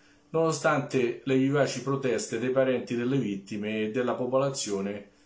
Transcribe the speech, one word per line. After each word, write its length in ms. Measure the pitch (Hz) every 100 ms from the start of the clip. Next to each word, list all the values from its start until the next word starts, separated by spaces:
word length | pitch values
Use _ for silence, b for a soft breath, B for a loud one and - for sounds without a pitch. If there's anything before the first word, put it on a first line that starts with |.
| b b _
nonostante 920 | 160 165 147 160 143 131 131 120 -
le 120 | 135 131
vivaci 440 | 135 143 131 123
proteste 560 | 139 135 127 - - 110
dei 120 | 127
parenti 440 | 131 131 120 -
delle 220 | 120 123 135
vittime 640 | 104 98 - 107 104 107
e 100 | 107
della 220 | - 120
popolazione 960 | 113 123 131 139 135 107 98 101 101 - b